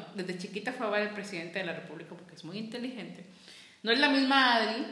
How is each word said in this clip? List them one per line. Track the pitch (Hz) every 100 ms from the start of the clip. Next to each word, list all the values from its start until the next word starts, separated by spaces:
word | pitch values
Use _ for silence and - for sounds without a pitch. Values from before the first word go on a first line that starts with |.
| - 202
desde | 180 180
chiquita | 180 208 214
fue | 254 220
a |
ver | 208 208
al |
presidente | 208 196 175 170 196
de | 175
la |
República | 160 - 156 165 170
porque | - 151
es |
muy | 160 196
inteligente. | 220 240 247 254 175 - - - - - - -
No | 214
es | 233
la | 285
misma | 269 269 277 254 233
Adri | 214 226 302